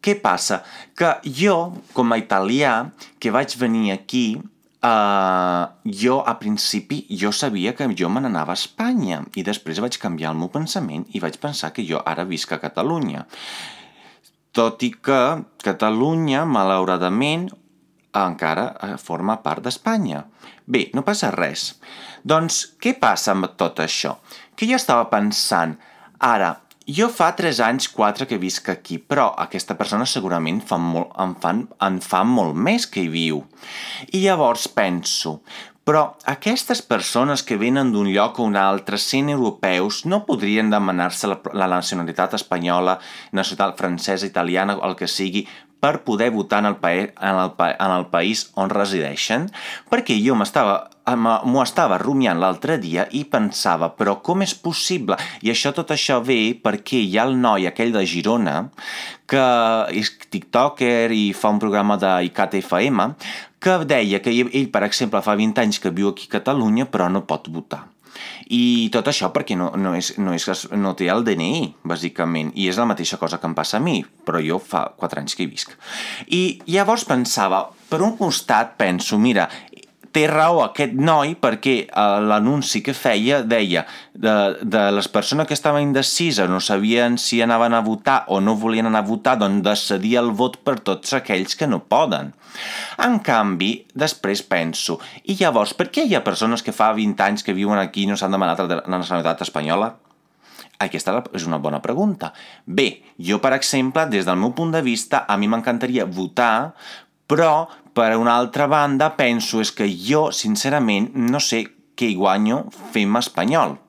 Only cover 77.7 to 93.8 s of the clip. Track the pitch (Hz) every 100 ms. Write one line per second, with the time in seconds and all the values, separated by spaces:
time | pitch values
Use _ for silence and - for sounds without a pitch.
77.7 | - - 160 202 226 185 - - 110 -
78.7 | - 101 90 - 107 120 104 85 - -
79.7 | - - _ - 156 156 151 160 170 113
80.7 | - 143 127 151 156 143 165 127 110 135
81.7 | 123 - - 104 101 107 107 110 147 127
82.7 | - 208 131 135 107 113 143 110 117 104
83.7 | 85 - - - - 110 107 101 - 110
84.7 | 110 101 101 98 110 - 147 156 147 156
85.7 | 147 143 135 135 - 170 113 90 92 -
86.7 | 98 107 117 120 120 - 117 117 117 117
87.7 | 117 110 107 - 135 - 98 98 110 110
88.7 | 113 113 110 101 110 131 127 101 101 95
89.7 | 104 - 98 107 123 120 104 131 127 -
90.7 | 123 101 95 - 135 - 95 95 - 151
91.7 | 92 - 117 160 78 69 - - - -
92.7 | - - - 240 226 - 117 104 90 95
93.7 | -